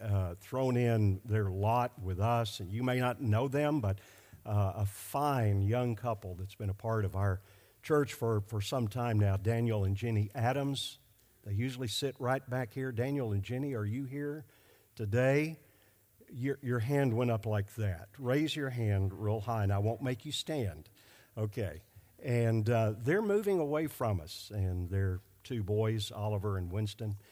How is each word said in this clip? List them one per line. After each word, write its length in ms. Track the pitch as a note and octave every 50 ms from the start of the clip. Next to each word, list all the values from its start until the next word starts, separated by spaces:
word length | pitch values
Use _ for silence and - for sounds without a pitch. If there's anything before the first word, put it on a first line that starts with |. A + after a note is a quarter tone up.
| G#2+
uh, 320 | A2 G2+ G2 F#2+ F2 F2 F2+
thrown 360 | - - - B2+ C3 B2+ B2
in 440 | A#2+ B2 A#2+ A#2 A2 G#2+ G2+ F#2+ F#2+ -
their 260 | A#2+ G#2+ A2 G#2 G2
lot 420 | F#2 F#2+ G2+ G#2+ A2+ B2 A#2+ B2 - - G2+
with 160 | F#2 F#2 F2
us. 400 | G2+ A2+ A#2 A#2+ A#2 G#2+ - -
And 120 | G2 F2 G2+
you 100 | A2+ B2
may 160 | B2+ B2+ B2+
not 240 | B2+ B2 A#2+ - C#3+
know 240 | A2+ G#2 A2 B2+
them, 340 | C#3 B2+ C#3+ D3 D3 D3+ D3+
but, 200 | A#2 G2 F#2+ G2+ - - - - - - - - -
uh, 280 | A2 G#2+ G#2 G2+ F#2+ -
a 120 | - G2+
fine 760 | G2+ - - - - - C#3+ C#3+ D3 C#3 C3 A2+ G#2 G2+ G2 G2
young 320 | G2+ A2+ B2 B2 B2 A#2
couple 400 | G2 - B2 A2+ G2+ - F#2 F2+
that's 220 | E2+ F#2 G2 -
been 120 | - A2 G2
a 60 | F#2+
part 300 | G2 - A2+ A2+ A2 G#2
of 100 | F#2 -
our 260 | F#2+ G2+ G2 F#2+ F#2 - - - - - _ _ _ -
church 280 | - D#3+ D3 D3 C#3 -
for, 280 | - A#2+ A#2 A2+ G#2 G2+ -
for 120 | - G#2+
some 280 | G2+ - - C3 A#2+ G#2
time 320 | - B2+ A#2+ A#2+ A2+ G#2+
now, 160 | G#2 G2+ F#2+
Daniel 480 | F#2+ F#2+ A2 A#2 A#2 A#2+ A#2 A2 G#2 G2
and 120 | F#2+ G2
Jenny 340 | G2 - A#2+ A2+ G#2+ G#2 G#2 -
Adams. 640 | C3+ A2+ A#2+ C3+ C#3+ C#3 C#3 C#3 C3 - - - - _ _ _ _ _ _ _ _ _
They 100 | G#2 G2+
usually 340 | G2+ A#2+ C3 B2+ B2 C3 A2+
sit 260 | G#2 - C#3 C#3 B2+ -
right 280 | C3+ A#2+ C3 C3+ C#3+ -
back 240 | B2 B2+ B2+ A2+ -
here. 200 | C#3 C3 C3 B2
Daniel 400 | A2+ A#2+ C3+ C#3+ C#3+ B2+ A2 G#2
and 100 | G2+ F#2+
Jenny, 320 | - B2 B2+ C#3 C#3+ C3+
are 100 | A2+ G#2
you 200 | G#2 A2 B2+ C#3
here 400 | C3 C3 C#3+ D3 D3 D3 D#3 D3 - _ _ _ - - _ _ _ _
today? 640 | - A2 G2+ G2+ A#2+ B2+ C3 C3+ C#3+ D3+ D#3+ D#3+ D3+ - - _ _ _ _ _ _ _ _ _ _ - - -
Your, 240 | B2+ B2 C#3 C3+ - -
your 160 | B2 B2 B2
hand 340 | G#2+ A#2+ C#3+ C#3 C#3 C3 A2
went 200 | A2+ B2 A#2+ A#2
up 140 | A2 -
like 280 | A2+ G#2+ G#2 G2+ G2+ -
that. 360 | - G#2+ G2+ F2+ E2 - - -
Raise 380 | - C#3 B2 B2+ C#3+ D#3 D3+ -
your 160 | D#3+ C#3+ C3+
hand 420 | B2 A#2+ A2+ G#2 G2+ G2 F#2+ G2 F#2
real 280 | D#2+ G#2+ G#2 G#2+ A2
high, 240 | G2+ A#2 A#2 A2+ G2+
and 80 | G2 G2+
I 80 | G2
won't 220 | G2+ A2 A#2 - C#3
make 220 | C3 B2+ A2+ -
you 60 | D3+
stand. 580 | C#3 - - - D#3+ D3 A#2+ F#2+ D#2 D#2 D#2 - - - - - - - - _ _
Okay. 460 | - G#2+ G#2 G#2+ B2 G#2+ F2 D2 F2 - _ _ - - _ _ - -
And, 480 | - A#2+ A#2+ A#2 A#2 A2+ A2+ G#2+ A2+
uh, 220 | A#2+ A#2 A2+ G#2+ G#2+ G#2 A2
they're 200 | B2+ E3 G3+ A3+
moving 360 | G#3 G3+ G#3 A3 G3+ G3 F3+
away 300 | D#3 C#3+ D3 D3+ D#3+ D3
from 320 | - - C3 A2+ G#2 F2
us, 320 | D2+ E2+ - - - - G#2
and 340 | G#2 F#2+ F#2 F2+ F2+ F2+ E2+
they're 300 | F#2 G2 G2 F#2+ F#2 F2+ - _ _ _ -
two 220 | - B2+ A#2 G#2+
boys, 480 | F#2+ G#2 G#2 A2 A2 A2 A2 G#2 - -
Oliver 440 | - G#2 G#2+ G#2 G2+ F#2 G#2+ G2 F#2+
and 120 | F2+ F2
Winston. 460 | F2+ G#2+ A2 G2+ - - A2+ G#2+ G2+ G2+ - -